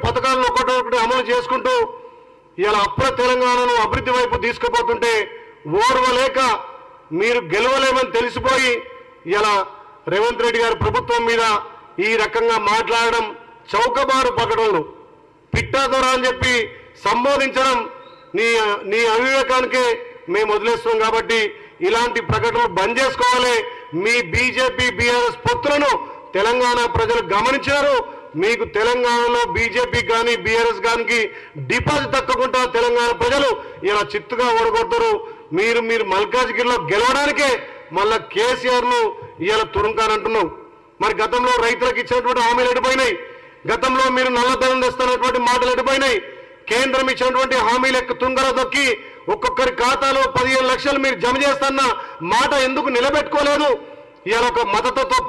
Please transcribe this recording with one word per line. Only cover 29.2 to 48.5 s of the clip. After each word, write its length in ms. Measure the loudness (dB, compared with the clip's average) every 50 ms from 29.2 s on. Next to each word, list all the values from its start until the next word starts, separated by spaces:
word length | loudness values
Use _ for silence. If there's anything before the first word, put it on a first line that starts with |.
| 2 2 2 0 0 0 -2
బీజేపీ 440 | -2 -2 -2 0 -2 -2 0 -2 -2 0 0
కానీ 220 | 0 0 2 0 0 -2 0
బీఆర్ఎస్ 360 | 0 0 2 2 0 0 0 0
కానీ 320 | 0 0 -2 -2 -2 -2 -2 -2 -4 -6 -12 -20 -16 -14 -10 -4 -4
డిపాజిట్ 420 | -2 -2 0 0 0 -2 -2 -2 -2
దక్కకుండా 460 | -2 0 0 0 0 0 0 0 0 0 0 0
తెలంగాణ 320 | 0 2 2 2 2 2 0 0 0
ప్రజలు 280 | 0 0 2 2 2 0 0 -2 -6 -12 -10 -6 -2 -2
ఇలా 120 | 0 0 -2 -2 -6
చిత్తుగా 340 | -8 -8 -6 -2 0 0 2 2 2
ఓడగొడతారు. 540 | 2 2 2 0 0 0 0 0 2 2 0 -2 -4 -8 -16 -18 -10 -6 -2 0
మీరు, 220 | 0 2 0 0 0 0
మీరు 160 | 0 -2 0 0 0
మల్కాజ్గిరిలో 640 | -2 0 0 0 0 0 0 -2 -2 0 0 0 0 0 0
గెలవడానికే 600 | 0 2 2 2 2 2 0 0 0 0 0 0 0 -2 -4 -10 -18 -20 -14 -6 -2
మళ్ళా 200 | 0 0 0 0 -2 -4 -4 -2
కేసీఆర్ను 680 | 0 0 0 0 -2 0 0 0 2 2 2 2 2 0 0 -2 -6 -14 -16 -12 -6 -4
ఇవాళ 180 | -2 0 0 -2 -2 -2
తురుంకానంటున్నావు. 760 | -2 -2 0 0 0 0 0 0 0 -2 0 0 0 0 -2 -4 -10 -20 -20 -20 -20 -20 -16 _ -2
మరి 120 | -2 -2 0 0
గతంలో 300 | -2 0 0 0 2 2 2 2 2
రైతులకు 340 | 0 0 0 0 0 0 -2
ఇచ్చినటువంటి 400 | -2 -2 0 0 0 0 2 2 2
హామీలు 240 | 2 2 2 2 2 2
ఎడిపోయినాయి? 400 | 2 0 0 2 2 0 0 -2 -4 -8 -14 -18 -20 -20 -20 -20 -8 -4 -4
గతంలో 340 | -2 0 0 0 2 2 2 2 2
మీరు 140 | 0 0 0 0
నల్లధనం 420 | 2 2 2 2 2 2 2 2 2 0
తెస్తున్నటువంటి 560 | -2 0 0 0 0 0 0 0 0 0 0 0
మాటలు 240 | 2 2 2 2 0 0
ఎడిపోయినాయి? 420 | 0 0 0 0 2 2 0 0 -2 -4 -8 -14 -18 -20 -20 -20 -12 -6 -2
కేంద్రం 360 | 0 0 0 2 0 0 0 0 0
ఇచ్చినటువంటి 420 | 0 0 0 2 2 0 2 0 0 2
హామీలు 320 | 2 2 2 2 0 0 0
ఎక్కి 160 | -2 -2 -4 -2
తుంగర 260 | -2 -2 0 0 0 0